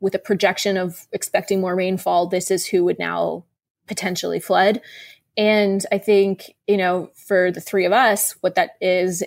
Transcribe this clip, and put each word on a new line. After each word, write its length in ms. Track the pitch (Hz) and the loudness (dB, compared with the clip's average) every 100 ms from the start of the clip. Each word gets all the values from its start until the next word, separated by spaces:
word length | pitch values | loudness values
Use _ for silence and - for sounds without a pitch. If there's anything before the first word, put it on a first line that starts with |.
with 140 | 196 | -4
a 60 | 190 | -4
projection 560 | - 196 190 185 202 190 | -2 0 0 0 -2 -2
of 300 | 180 170 - | -4 -8 -12
expecting 480 | 208 - 170 - 196 | -10 -4 -4 -2 -2
more 140 | 185 | 0
rainfall, 540 | 185 185 190 - 175 175 | -2 -2 -2 0 0 2
this 220 | 185 - | -2 -2
is 160 | 190 - | -4 0
who 180 | 185 | 0
would 140 | 175 175 | 0 0
now 460 | 170 170 165 170 - _ _ _ - | -4 -4 -4 -6 -12 _ _ _ -14
potentially 540 | 202 185 185 180 170 | -8 -6 -6 -4 -6
flood. 400 | - 180 190 220 - - - - _ - | 0 2 4 2 -4 -20 -20 -20 _ -2
And 480 | 214 214 202 196 - | 2 4 2 0 -2
I 60 | 202 | -4
think, 560 | 202 202 196 190 - _ - | 2 4 4 0 -8 _ -2
you 100 | 202 | 0
know, 340 | 180 180 - | 2 -2 -4
for 360 | _ - 190 180 | _ 0 2 2
the 100 | 175 | -2
three 240 | - 196 | -4 0
of 80 | 175 | 2
us, 400 | 220 247 202 - - | 4 4 2 -2 -2
what 140 | - | -2
that 220 | 190 165 - | 0 -2 -2
is, 420 | 185 185 185 175 | 0 0 0 -2